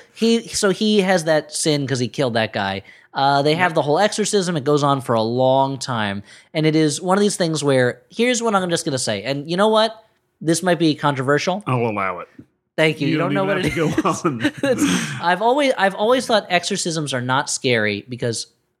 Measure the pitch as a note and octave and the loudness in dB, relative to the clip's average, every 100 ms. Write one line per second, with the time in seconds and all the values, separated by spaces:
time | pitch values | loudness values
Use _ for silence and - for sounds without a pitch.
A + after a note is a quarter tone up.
0 | - - A3+ A#3 A3+ - G#3 F3+ G#3+ G#3+ | -18 0 2 2 0 0 0 2 2 2
1 | F#3 F#3 D#3+ D#3 D3+ - E3 D3 C3 C3 | 4 2 2 0 0 -2 0 0 0 -2
2 | A#2 - C3 A2+ A2 A2 G2 G2 - - | -2 -2 -2 0 -2 -2 -4 -6 -10 -20
3 | _ - C#3 C#3+ C#3+ D#3+ F3+ D#3+ C#3+ D#3 | _ 0 2 4 2 2 2 2 2 2
4 | G#3 - G3+ G#3 F3+ E3 C3+ D3 C#3+ C#3 | 2 0 0 0 0 -2 0 2 2 0
5 | B2 A#2 A2 B2 C3 C3+ C3+ C3+ - A#2 | 0 0 0 2 2 2 0 -4 -6 -4
6 | G#2 G2 - - _ E3 D#3 D#3 D#3 C#3+ | -4 -6 -12 -20 _ -2 2 2 2 0
7 | F3+ F#3+ G#3 - E3 D#3 C#3+ C3 B2 - | 0 2 2 0 -2 0 2 2 2 -2
8 | _ - A#3+ A#3+ A#3 G3+ F3+ E3+ E3 C3 | _ -2 0 0 0 0 0 -2 -2 -4
9 | - G2+ A2 C#3+ D3+ F3+ G#3+ A3 A3+ - | -2 -4 -4 -6 -4 0 2 2 0 -4
10 | _ _ _ _ D#3 E3 F#3 E3+ E3 C#3+ | _ _ _ _ -2 0 0 2 2 2
11 | D3 C3+ C3 C#3+ - F#3+ C3+ B2+ A#2 G2+ | 0 0 0 0 0 -4 -2 -2 0 -2
12 | F#2+ F2 E2 - - _ _ - D#3+ D3+ | -4 -6 -12 -20 -20 _ _ 0 0 0
13 | D3+ D#3 E3+ G3 F#3+ F#3+ D3+ D3 D3+ - | -2 0 0 0 0 0 -2 0 0 0
14 | G3 - E3+ A#2+ C4+ - C#4 A#3+ C#4+ F3+ | -2 0 -2 -2 -4 -2 -2 2 0 0
15 | D#3 C3+ E3+ F3+ A3+ C#4 C#4 B3+ G3 F#3+ | -4 -4 -2 2 2 2 2 2 0 0
16 | G#3+ B3+ - G#3+ - F3 - G3 F3+ D#3+ | 0 2 2 0 2 -2 -2 -4 -4 -4
17 | C#3+ C3 B2 C3 - - C3 A#2 G#2+ G2+ | -4 -4 0 -2 -2 -2 2 2 2 -2
18 | B2 B2 B2 A2 - _ _ _ | -8 -6 -4 -4 -10 _ _ _